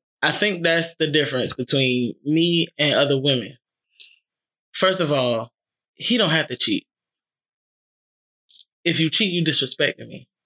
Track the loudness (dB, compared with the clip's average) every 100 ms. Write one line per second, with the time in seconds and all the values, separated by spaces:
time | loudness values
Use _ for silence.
0 | _ -4 -2 0 -2 0 0 2 0 -2
1 | 0 0 0 0 -2 -2 -2 0 2 0
2 | -2 -6 -2 0 2 0 -2 -2 0 2
3 | 2 0 0 -2 -4 -16 _ _ _ _
4 | -20 _ _ _ _ _ _ 0 2 2
5 | 0 0 0 -2 -6 _ _ _ _ -8
6 | -2 0 2 0 -2 -4 -2 -2 _ _
7 | _ _ _ _ _ _ _ _ _ _
8 | _ _ _ _ _ -20 -20 _ -2 0
9 | 0 0 0 0 0 0 0 0 -2 -4
10 | -16 -18 -20 _